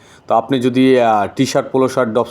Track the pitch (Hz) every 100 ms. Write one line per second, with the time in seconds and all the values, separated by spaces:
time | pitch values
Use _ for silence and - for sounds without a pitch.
0 | _ - - 113 - 135 123 123 131 127
1 | 117 107 98 - 131 143 117 131 127 131
2 | 123 113 117